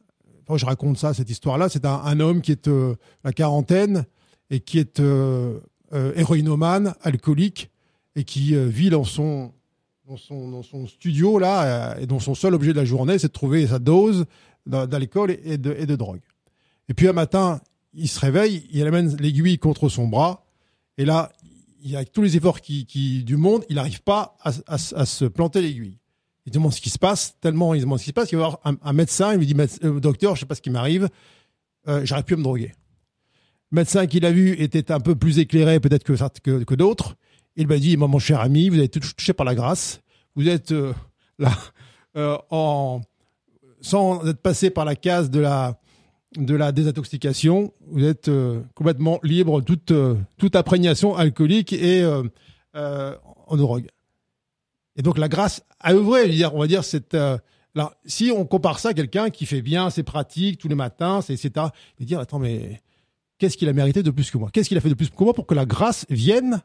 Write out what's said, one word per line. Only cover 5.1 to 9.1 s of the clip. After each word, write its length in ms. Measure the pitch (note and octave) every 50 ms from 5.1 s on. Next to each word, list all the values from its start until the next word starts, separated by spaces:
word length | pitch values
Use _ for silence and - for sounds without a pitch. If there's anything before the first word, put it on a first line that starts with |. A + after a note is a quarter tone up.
| C#3 C3+ C3+ C3+ B2+ B2 B2 A#2+ G#2+ - - _ _ _ _ _
euh, 200 | D#3 C#3 C3 C3+ -
héroïnomane, 800 | E3+ D#3+ - E3 D3+ D3+ D#3 D3+ D3 D#3+ E3+ F#3 G3 G#3 F#3+ E3+ -
alcoolique, 680 | - E3 C3 A#2 - D#3 D3 C#3+ F#3+ G#3 - - - - _ _ _ _ _ _ _ _ -
et 80 | D3
qui, 320 | C3+ - - C#3 C#3 D3 D3+
euh, 120 | C#3+ C3
vit 240 | B2 G#2+ A2+ F3 G3
dans 120 | E3 D3+
son, 500 | C3 -